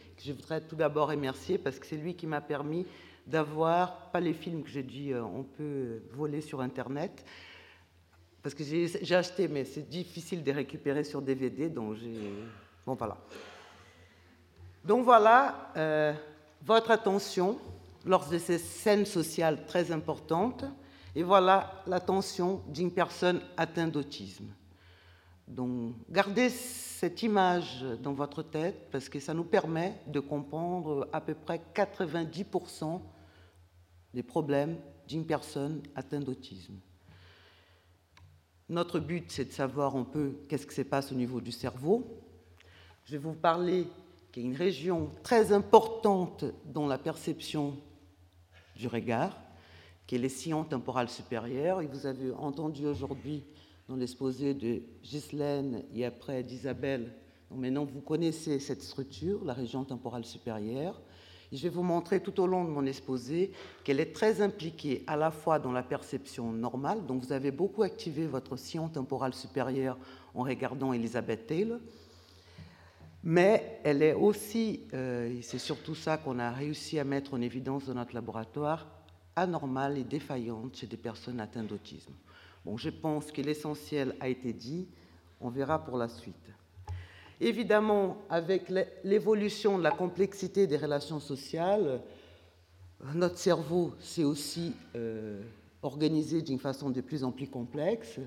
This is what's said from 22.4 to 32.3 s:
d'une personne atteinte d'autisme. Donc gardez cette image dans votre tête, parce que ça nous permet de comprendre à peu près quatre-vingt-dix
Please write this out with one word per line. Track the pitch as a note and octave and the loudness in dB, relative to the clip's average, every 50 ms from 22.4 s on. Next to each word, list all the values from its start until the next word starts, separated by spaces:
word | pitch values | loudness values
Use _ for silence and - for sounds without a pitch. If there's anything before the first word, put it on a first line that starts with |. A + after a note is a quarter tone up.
| F3 F3+ G3 F3+ - | 2 2 0 -2 -6
d'une | - D3 D3+ F3+ E3+ | -6 -2 0 0 2
personne | F3 F#3 E3+ - - - F3+ F3+ F3+ - - - - | 2 2 2 2 2 2 4 4 4 2 0 -4 -2
atteinte | - E3 D#3+ D#3+ E3+ E3 E3 D#3 | -2 -2 0 0 0 0 0 0
d'autisme. | D3+ C3+ - - - G2 F#2+ F2+ - G#2 - - - - - - - - - - - - - - - _ - - - _ | -2 -2 -4 -8 -10 -10 -12 -12 -12 -14 -14 -14 -18 -20 -20 -20 -20 -20 -20 -20 -20 -20 -20 -20 -20 _ -20 -20 -20 _
Donc | - A2+ B2 B2+ B2 B2 B2 A#2 A#2 A#2+ - - - | -12 -8 -4 -4 -4 -2 -4 -4 -6 -8 -10 -12 0
gardez | E3+ F#3+ G3 G3+ F#3+ A#3 B3+ A#3+ | 2 2 2 4 4 4 4 4
cette | B3 - - - - - - - - - F#3 E3+ F3 - A#3 | 2 -2 -6 -8 -10 -10 -10 -10 -4 -2 -2 -2 0 0 2
image | A3+ G#3 G3 F#3 F3+ F3+ F3 D#3 C3 B2+ B2+ C3 C3 A#2 A#2 | 4 6 6 6 6 6 4 0 -2 -6 -8 -6 -6 -6 -4
dans | C3 C#3+ | -4 -4
votre | C#3 C3+ D3 C#3+ - D#3+ D3+ | -2 -2 -2 -4 -4 -8 -8
tête, | - - D#3 D#3+ F3 D#3+ - - - | -6 -4 -2 -2 -2 -4 -6 -8 -6
parce | - C3+ - | -6 -6 -6
que | - - C#3+ | -6 -8 -8
ça | - - D#3+ | -6 -4 -4
nous | E3+ E3+ | -4 2
permet | - A3 G3 D#3+ D#3+ D#3+ D#3+ F3 G3 A3 - - | 4 4 4 4 4 0 0 0 -2 -4 -8 -8
de | C#3+ D3 C#3+ | -4 -4 -2
comprendre | C3+ - D3+ D3 C#3 C#3+ D3+ D#3+ E3+ F3 F#3 F3+ D#3 D#3 D3 C#3 - - - | -2 -2 -4 -4 -4 -4 -4 -4 -2 -2 -2 -2 -2 -2 -2 -2 -2 -2 -4
à | D#3 | -4
peu | D#3 D#3+ D3+ | -4 -4 -6
près | - - - E3+ E3 - - - | -6 -4 -4 -6 -6 -6 -2 0
quatre-vingt-dix | G#3+ G3 G3 - - F#3+ D#3 D#3 E3+ E3 D3+ | 2 2 2 0 -2 -2 -2 0 -2 -2 -2